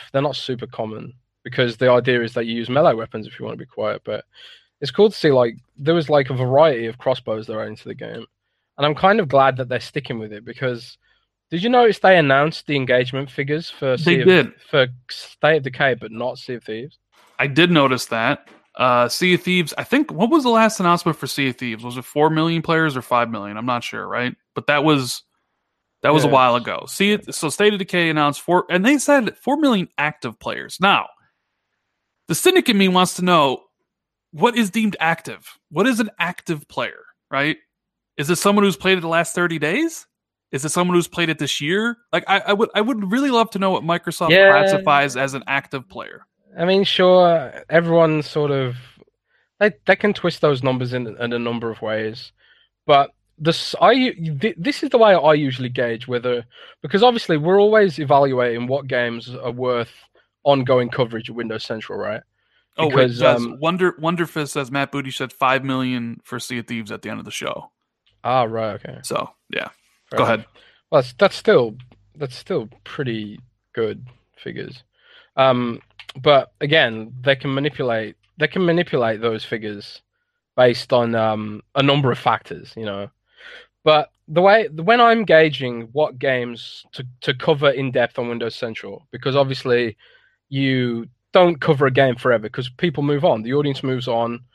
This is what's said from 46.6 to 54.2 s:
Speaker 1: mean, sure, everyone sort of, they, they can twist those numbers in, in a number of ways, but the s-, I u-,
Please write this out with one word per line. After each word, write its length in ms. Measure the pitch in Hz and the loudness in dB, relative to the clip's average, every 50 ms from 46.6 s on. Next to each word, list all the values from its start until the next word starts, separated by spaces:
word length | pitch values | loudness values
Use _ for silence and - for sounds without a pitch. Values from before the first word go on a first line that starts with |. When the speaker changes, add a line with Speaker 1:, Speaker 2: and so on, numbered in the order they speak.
| 170 | -2
Speaker 1:
mean, 180 | 180 190 196 196 | 0 2 2 0
sure, 720 | - 208 185 185 180 180 185 180 170 170 160 131 117 - - - - | 0 0 2 4 6 6 6 6 6 4 2 -2 -6 -12 -18 -8 0
everyone 520 | 151 165 170 170 165 170 165 156 156 151 | 2 2 2 4 4 4 4 4 2 -2
sort 300 | 147 - - 156 147 143 | -4 -4 -4 -4 -2 -2
of, 240 | 139 135 131 127 123 123 123 - _ _ - _ _ _ _ _ _ _ _ _ _ _ | -2 -2 -2 -4 -6 -10 -14 -20 _ _ -20 _ _ _ _ _ _ _ _ _ _ _
they, 100 | 202 208 - _ _ | -2 -2 -2 _ _
they 100 | - 196 | -2 0
can 180 | - - 208 202 | 2 0 -2 -2
twist 280 | - - 175 - - | 0 -4 -4 -2 0
those 200 | - 151 143 127 | 0 0 0 0
numbers 300 | 131 135 127 123 127 123 | 0 -2 -2 -2 -4 -4
in, 160 | 123 127 123 | -6 -6 -8
in 240 | 110 104 - 120 120 | -8 -8 -8 -6 -4
a 80 | 120 117 | -4 -4
number 320 | 117 117 120 120 117 113 | -4 -4 -6 -4 -6 -8
of 100 | 107 - | -8 -8
ways, 520 | 117 107 110 110 110 110 113 - - - _ _ _ _ _ _ _ _ _ _ _ | -6 -6 -4 -4 -6 -6 -8 -10 -16 -20 _ _ _ _ _ _ _ _ _ _ _
but 260 | - 147 139 139 - _ _ _ _ _ _ | 4 4 4 4 2 _ _ _ _ _ _
the 120 | 151 165 | -2 -2
s-, 240 | 160 - - - - - | -2 -2 -6 -10 -2 2
I 140 | 165 196 240 | 4 4 4
u-, 440 | 269 254 247 - - | 4 2 -2 -4 -6